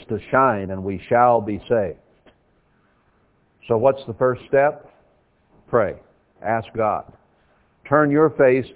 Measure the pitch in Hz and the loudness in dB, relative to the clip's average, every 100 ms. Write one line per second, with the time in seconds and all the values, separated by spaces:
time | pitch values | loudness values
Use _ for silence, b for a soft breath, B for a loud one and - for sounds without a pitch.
0 | - 107 - 131 135 104 92 95 95 95 | -6 -10 -2 0 2 0 -6 -8 -8 -8
1 | - 120 123 117 107 98 - 117 95 - | -2 2 4 2 -2 -8 -4 -2 -2 -8
2 | _ _ _ _ _ _ _ _ _ _ | _ _ _ _ _ _ _ _ _ _
3 | _ _ _ _ _ _ - 113 135 135 | _ _ _ _ _ _ -4 0 0 0
4 | - 107 127 120 - 135 143 - - _ | -6 -2 -2 -2 -2 0 0 -2 -16 _
5 | _ _ _ _ _ _ - 120 95 69 | _ _ _ _ _ _ -4 -2 -2 -6
6 | _ _ _ - 104 113 110 110 107 82 | _ _ _ -12 -6 -6 -6 -4 -4 -4
7 | - - _ _ _ _ _ _ - 147 | -8 -20 _ _ _ _ _ _ 0 2
8 | 147 147 156 156 135 131 120 | 2 2 0 2 2 2 -2